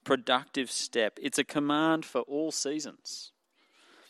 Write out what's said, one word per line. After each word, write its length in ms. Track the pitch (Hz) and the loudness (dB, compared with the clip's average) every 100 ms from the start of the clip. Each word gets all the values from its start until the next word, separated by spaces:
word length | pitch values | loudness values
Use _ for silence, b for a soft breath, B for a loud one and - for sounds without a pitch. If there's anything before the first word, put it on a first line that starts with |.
productive 680 | - 135 117 127 139 - 120 | 0 0 4 0 0 -2 -2
step. 480 | - - 120 107 - | -2 -2 2 2 0
It's 200 | 143 - | -2 0
a 40 | |
command 640 | 139 156 143 147 160 160 160 | 0 0 2 2 4 2 0
for 160 | 131 | -4
all 300 | - 143 156 | -2 -2 -2
seasons. 800 | - 139 151 143 78 - - - _ _ b b b b b b | -2 -4 -4 -6 -12 -14 -14 -14 _ _ b b b b b b